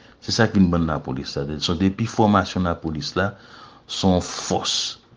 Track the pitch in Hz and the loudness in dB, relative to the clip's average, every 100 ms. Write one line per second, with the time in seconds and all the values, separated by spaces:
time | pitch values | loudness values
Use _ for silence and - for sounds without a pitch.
0 | - - - 107 110 104 90 85 82 76 | -20 -16 -6 2 4 6 4 4 0 -2
1 | - 65 69 - 69 76 - 85 95 98 | -4 -8 -6 -6 -6 -4 -4 0 0 0
2 | 113 - 110 104 90 92 90 85 80 78 | -4 2 4 4 2 -2 -2 -2 -4 -6
3 | 71 - 98 - - - - - - - | -4 -2 -2 -4 -18 -20 -20 -20 -12 0
4 | 98 90 - - - 90 - - - - | 2 2 0 -10 -4 -4 -2 -4 -4 -10
5 | _ | _